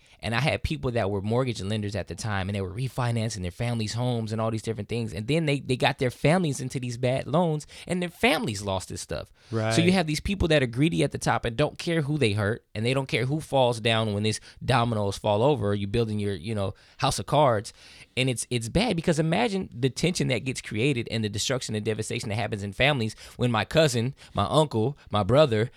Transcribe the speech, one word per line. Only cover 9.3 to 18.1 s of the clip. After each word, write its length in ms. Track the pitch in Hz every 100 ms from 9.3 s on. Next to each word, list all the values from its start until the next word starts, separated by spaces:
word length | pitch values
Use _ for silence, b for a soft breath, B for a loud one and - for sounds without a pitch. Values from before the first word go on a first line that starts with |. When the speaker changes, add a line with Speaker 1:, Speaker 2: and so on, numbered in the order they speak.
| _ b
Speaker 1:
So 60 | 113
you 20 |
Speaker 2:
Right. 340 | 110 113 175
Speaker 1:
have 120 | 185 160
these 140 | 151
people 260 | - 196 180
that 140 | 151
are 40 | 127
greedy 340 | 117 156 165
at 80 | 143
the 80 | 120
top 260 | - 117
and 120 | 120 113
don't 200 | 147 -
care 260 | - 165
who 160 | 139 151
they 160 | 117
hurt, 300 | 101 101 117 _
and 140 | 107 113
they 80 |
don't 140 | 131 135
care 160 | 131
who 160 | 123 156
falls 400 | - 139 123 113
down 320 | 113 113 113
when 80 | 101
these 180 | 107 104 B B
dominoes 540 | 117 127 120 107 101 -
fall 240 | 110 104
over, 280 | 131 139 104
or 40 |
you 140 | 104 98
building 320 | 110 113 104
your, 140 | 101
you 200 | 98 82
know, 200 | 107 98 - b b
house 200 | 135 -
of 80 | 101
cards. 460 | 143 143 110 104 - B B B